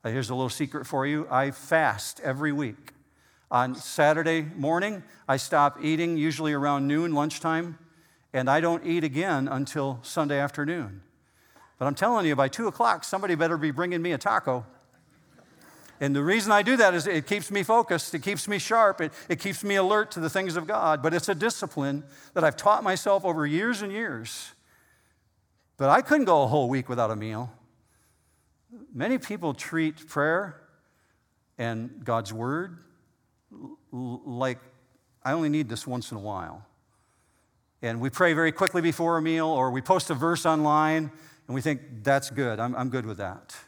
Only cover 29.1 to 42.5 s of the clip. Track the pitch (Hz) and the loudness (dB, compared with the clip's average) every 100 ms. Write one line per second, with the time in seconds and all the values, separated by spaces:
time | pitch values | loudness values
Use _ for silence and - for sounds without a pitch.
29.1 | 262 - 208 170 131 - 165 160 156 - | -2 -2 -4 -4 -4 -4 -2 -2 -4 -6
30.1 | 147 151 170 196 - _ _ _ _ _ | 0 2 0 -2 -12 _ _ _ _ _
31.1 | _ _ _ _ - 117 113 117 - 123 | _ _ _ _ -6 -4 -4 -8 -10 -2
32.1 | 117 104 110 120 151 185 170 _ _ _ | -2 -2 -6 -4 -4 -6 -12 _ _ _
33.1 | _ _ _ _ 208 269 302 _ 123 127 | _ _ _ _ -20 -20 -20 _ -10 -8
34.1 | 123 - 120 131 123 - _ _ _ _ | -10 -10 -4 -2 -4 -12 _ _ _ _
35.1 | _ 131 160 156 151 127 110 - 123 117 | _ -4 0 2 0 -2 -6 -6 -8 -8
36.1 | 110 104 98 82 78 107 _ _ _ _ | -10 -8 -8 -10 -14 -20 _ _ _ _
37.1 | _ _ _ _ _ _ _ 120 117 135 | _ _ _ _ _ _ _ -6 -4 -4
38.1 | - 175 156 165 151 190 180 165 160 170 | 4 4 6 2 2 0 2 0 0 0
39.1 | 165 160 160 160 147 131 127 127 185 - | 0 0 0 0 0 0 -2 0 0 0
40.1 | 143 165 170 170 156 151 151 156 160 156 | -2 0 0 2 2 2 2 2 0 -2
41.1 | - - _ - 131 151 139 - 120 107 | -10 -20 _ -6 -4 -2 -4 -6 -4 2
42.1 | 139 135 120 127 | 2 2 -4 -2